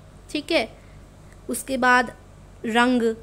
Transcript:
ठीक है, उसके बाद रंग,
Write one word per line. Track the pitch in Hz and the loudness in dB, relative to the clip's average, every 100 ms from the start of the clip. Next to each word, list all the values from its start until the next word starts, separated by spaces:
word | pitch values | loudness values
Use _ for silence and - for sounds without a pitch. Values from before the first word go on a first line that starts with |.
| - - - | -20 -20 -10
ठीक | 302 294 | -8 -2
है, | 320 - - - - - - - - - | -2 -4 -10 -20 -20 -20 -20 -20 -18 -12
उसके | 247 - 262 | -10 -6 0
बाद | 254 247 226 - - - - - 233 | 2 4 2 -6 -20 -20 -20 -14 -2
रंग, | 226 247 247 226 220 | 2 2 2 0 -4